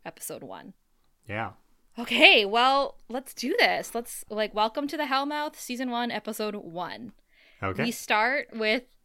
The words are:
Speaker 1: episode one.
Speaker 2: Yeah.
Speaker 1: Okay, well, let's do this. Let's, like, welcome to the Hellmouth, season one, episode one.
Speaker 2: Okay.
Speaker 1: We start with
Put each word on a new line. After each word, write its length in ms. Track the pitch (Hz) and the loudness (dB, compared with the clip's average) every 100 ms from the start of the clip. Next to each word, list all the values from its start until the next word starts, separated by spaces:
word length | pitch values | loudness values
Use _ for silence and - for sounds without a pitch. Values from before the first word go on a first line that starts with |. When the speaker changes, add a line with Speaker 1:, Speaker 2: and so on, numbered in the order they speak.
Speaker 1:
episode 380 | - - - - | -14 -10 -10 -10
one. 320 | - 92 - - _ _ _ _ - | -10 -12 -14 -20 _ _ _ _ -6
Speaker 2:
Yeah. 260 | 104 110 - _ _ _ - | -4 -4 -8 _ _ _ -8
Speaker 1:
Okay, 460 | 240 240 330 311 | 0 6 8 6
well, 540 | 196 226 254 277 277 - - | 4 4 4 4 0 -6 -10
let's 240 | 233 269 | -8 -8
do 240 | - 247 466 | -6 -2 4
this. 360 | 220 180 - | 4 2 -2
Let's, 300 | 233 240 - - | -6 -6 -10 -8
like, 260 | 214 208 | -4 -2
welcome 320 | 208 220 294 285 | 2 0 0 -4
to 100 | 311 | -2
the 60 | |
Hellmouth, 520 | 285 269 285 294 302 - | 0 0 0 -2 -4 -6
season 340 | - 247 254 | -8 -4 -2
one, 200 | 240 240 | 0 -2
episode 440 | 214 214 220 214 208 | -2 -6 -4 -4 -4
one. 560 | - 165 165 104 - - _ _ - - | -8 -6 -6 -8 -12 -16 _ _ -20 -6
Speaker 2:
Okay. 220 | 98 92 | -4 0
Speaker 1:
We 60 | 233 | -2
start 580 | 226 - 220 226 285 - | -2 2 4 4 2 -2
with 280 | 226 214 254 254 _ | -2 0 0 -2 _